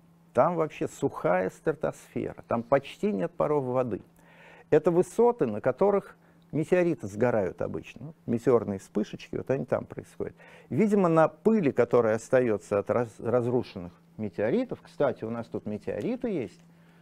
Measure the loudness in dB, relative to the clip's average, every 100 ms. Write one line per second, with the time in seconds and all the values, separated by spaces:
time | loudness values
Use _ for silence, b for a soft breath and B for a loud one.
0 | _ _ _ 2 2 0 -4 -4 -8 -4
1 | -4 -2 0 0 -2 -4 -4 -2 -6 -6
2 | -10 -8 -8 -10 -6 -6 2 0 0 -6
3 | -4 -2 -6 -2 0 0 0 -2 -2 -4
4 | -10 B B B B B B 2 4 2
5 | 2 2 2 2 -2 0 -4 2 2 2
6 | -4 -16 b b _ -6 2 2 2 -2
7 | -6 0 2 2 -2 -4 -6 -6 -12 -16
8 | -16 -12 -6 -2 2 2 0 -6 -6 -6
9 | -6 -10 -10 -8 -4 -4 -2 -4 -4 -14
10 | -16 -12 -12 B B B B -2 2 2
11 | 4 4 2 2 2 4 2 2 4 4
12 | 4 0 2 2 2 0 0 -2 0 -2
13 | -2 -6 -2 0 0 -2 -4 -10 -14 -16
14 | _ -10 -8 -4 -2 -2 -4 -10 -14 -4
15 | -2 -2 -8 -8 -8 -10 -8 -8 -6 -6
16 | -6 -6 -4 -6 -6 -12 _ b b b